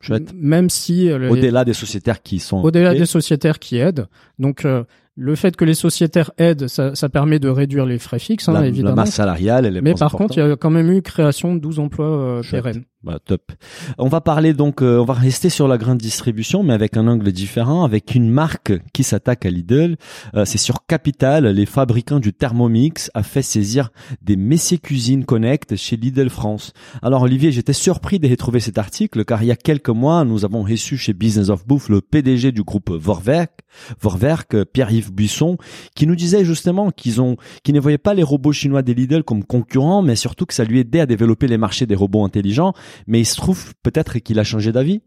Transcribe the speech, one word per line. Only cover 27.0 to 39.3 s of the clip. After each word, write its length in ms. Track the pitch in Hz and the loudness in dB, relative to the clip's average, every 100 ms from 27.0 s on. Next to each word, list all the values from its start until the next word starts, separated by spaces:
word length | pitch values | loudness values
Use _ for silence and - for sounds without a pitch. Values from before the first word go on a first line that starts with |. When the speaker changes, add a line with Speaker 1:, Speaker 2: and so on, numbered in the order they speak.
Speaker 1:
Alors 220 | - 131 | 0 2
Olivier, 300 | 127 131 156 | 2 2 2
j'étais 200 | 123 - | 0 -2
surpris 460 | 143 - 175 - 202 | 0 0 -2 -2 0
de 100 | 147 | 2
retrouver 320 | 123 - 120 | 0 0 -2
cet 160 | 113 101 | -2 -6
article, 480 | 101 - 107 113 | -6 -4 -4 -4
car 180 | 104 - | -2 0
il 40 | 113 | 0
y 60 | |
a 40 | 120 | 0
quelques 320 | - 151 - | 0 -2 0
mois, 380 | 113 131 170 139 | 0 2 2 2
nous 180 | 110 | 0
avons 180 | 98 110 | -2 -4
reçu 360 | 101 113 - 131 | -2 -4 -4 -6
chez 160 | - | -4
Business 340 | 95 110 107 98 | -2 0 2 2
of 180 | 101 101 | 0 2
Bouffe 220 | 139 - | 0 2
le 140 | 104 | 0
P 180 | - 156 | 2 0
D 160 | 131 127 | 2 2
G 160 | 131 | 0
du 120 | 117 | -2
groupe 260 | 98 104 95 | -2 -4 -4
Vorwerk, 720 | 87 80 90 92 156 165 _ _ - - 117 | -6 -2 -2 0 0 0 _ _ -20 -18 -4
Vorwerk, 540 | 110 90 123 160 - | -4 0 0 0 -2
euh, 140 | 110 95 | -2 -2
Pierre-Yves 400 | - 127 113 104 | -2 0 0 -2
Buisson, 420 | 95 104 - 160 175 - - - | -2 -2 0 -2 -2 -8 -20 -20
qui 120 | - 151 | -2 0
nous 100 | 170 | 2
disait 280 | 170 202 | 2 2
justement 460 | 180 165 - 180 202 | 2 0 0 0 -2
qu'ils 320 | - 123 113 | -4 -4 0
ont, 140 | 127 123 - - | 0 -2 -8 -10
qu'ils 120 | - | 0
ne 60 | 147 | 2
voyaient 160 | 139 147 | 4 2
pas 160 | - | 2
les 100 | 202 | 2
robots 300 | 156 143 135 | 2 2 0
chinois 300 | 143 147 139 | 0 0 0
des 100 | 131 | 0
Lidl 300 | 120 127 160 | 0 2 0
comme 200 | 151 | 0